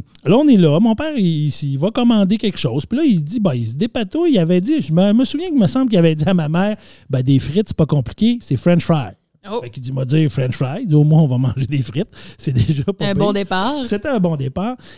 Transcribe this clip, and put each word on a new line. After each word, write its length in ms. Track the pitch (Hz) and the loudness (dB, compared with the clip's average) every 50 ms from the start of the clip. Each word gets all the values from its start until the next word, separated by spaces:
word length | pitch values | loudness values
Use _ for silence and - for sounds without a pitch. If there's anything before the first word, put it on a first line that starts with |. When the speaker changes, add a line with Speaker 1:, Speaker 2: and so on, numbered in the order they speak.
| - _ - - - | -6 _ -12 -6 0
Speaker 1:
là, 120 | - 190 254 | 2 2 4
on 100 | 311 294 | 4 6
est 80 | 254 | 6
là. 240 | 196 170 151 143 165 | 6 6 4 4 4
Mon 140 | 226 233 220 | 2 2 0
père, 180 | 214 294 320 302 | 0 -2 -4 -2
il, 340 | 262 196 170 165 147 151 147 | 0 0 0 0 0 -2 -2
il 300 | 127 - 147 143 139 135 | -4 -4 -4 -4 -4 -2
va 120 | 156 202 | -2 -2
commander 480 | 226 240 247 240 226 214 202 180 220 220 | 0 0 2 4 4 4 4 2 0 0
quelque 200 | - 208 - - | -2 -2 -4 -2
chose. 280 | - 131 113 151 - | -2 -2 -2 -4 -4
Puis 120 | - 220 262 | -4 -2 0
là, 60 | 330 | 2
il 140 | 294 214 165 | 2 2 0
se 40 | 147 | 0
dit, 160 | 147 202 254 | -4 -4 -2
ben, 120 | 202 180 131 | -2 0 0
il 120 | 120 117 | -2 -4
se 100 | 110 117 | -4 -4
dépatouille. 560 | 143 208 240 - 262 220 190 - 311 349 349 277 | -4 -4 -4 -4 -4 -6 -4 -4 -2 0 2 2
Il 60 | 196 | 2
avait 240 | 165 160 180 180 180 | 2 2 2 2 2
dit, 180 | 233 320 302 | 0 0 -2
je 100 | 170 - | -2 0
me, 220 | 156 170 190 208 208 | 0 0 2 2 2
me 140 | 233 262 | 2 2
souviens 220 | - - 294 349 381 | 0 -2 -4 -4 -2
qu'il 100 | 311 277 | 0 2
me 80 | 202 | 2
semble 240 | 208 - 262 262 247 | 2 2 0 0 0
qu'il 80 | 214 180 | 2 2
avait 160 | 165 165 156 | 2 2 2
dit 100 | 151 151 | 0 0
à 60 | 190 196 | 0 0
ma 160 | 180 156 147 | 0 0 0
mère, « 280 | 160 170 196 208 214 - - - - - _ - | 0 0 0 -2 -2 -6 -10 -18 -20 -20 _ -4
Ben, 100 | 135 127 | -4 -2
des 180 | 127 131 139 131 | 2 2 2 2
frites, 280 | - 139 143 202 214 - | 2 0 -2 -2 -2 -2
c'est 80 | - | -2
pas 80 | - 160 | -2 0
compliqué, 540 | - 151 147 117 - - - 208 226 240 240 | 0 0 0 -2 -2 -4 0 0 0 0 0
c'est 160 | - - 143 | -4 -4 -4
French 260 | 123 - 175 175 170 - | -2 2 2 2 2 2
fry. » 240 | - - 151 123 - - - _ _ _ _ - 196 | 2 0 0 -2 -6 -10 -16 _ _ _ _ -14 -10
Speaker 2:
Oh. 100 | 208 - 120 | -10 -10 -10
Speaker 1:
Fait 80 | 120 | -10
qu'il 120 | - 139 123 | -12 -12 -10
dit, « 100 | 127 135 | -8 -6
M'a 100 | 135 135 | -6 -2
dit 240 | 123 143 160 160 151 | 0 2 2 2 2
French 240 | - - 131 127 - | 0 -2 -2 -2 -2
fry, 360 | - 135 127 143 214 269 196 147 | -4 -4 -4 -4 -6 -2 2 4
au 120 | 151 147 | 4 4
moins 180 | 151 156 156 165 | 6 6 4 4
on 40 | |
va 120 | 135 127 123 | 4 2 0
manger 280 | 131 127 107 131 139 - | 0 0 -2 -2 -4 -4
des 120 | 147 139 | -2 -4
frites. » 280 | 120 - - 147 220 - - - - - - - | -4 -4 -4 -6 -6 -6 -8 -16 -20 -20 -20 -10
C'est 140 | - 160 131 | -6 -2 0
déjà 300 | 120 - - 156 143 - | 2 2 2 0 0 -2
pas 220 | - 196 - 202 | -4 -4 -2 -2
Speaker 2:
Un 80 | 202 196 | -2 0
Speaker 1:
pire. 100 | 190 202 | 2 2
Speaker 2:
bon 80 | 208 202 | 2 2
départ. 520 | 202 202 - 190 185 196 247 294 294 254 | 0 -2 -2 -2 -2 0 -2 -2 -4 -4
Speaker 1:
C'était 240 | 233 202 208 - 311 | -4 -4 -4 -2 -2
un 100 | 269 226 | 0 0
bon 160 | 180 170 160 | 0 0 0
départ. 400 | 143 135 131 - 175 185 233 254 - - - - | -2 -4 -6 -4 -4 -4 -6 -6 -8 -12 -18 -18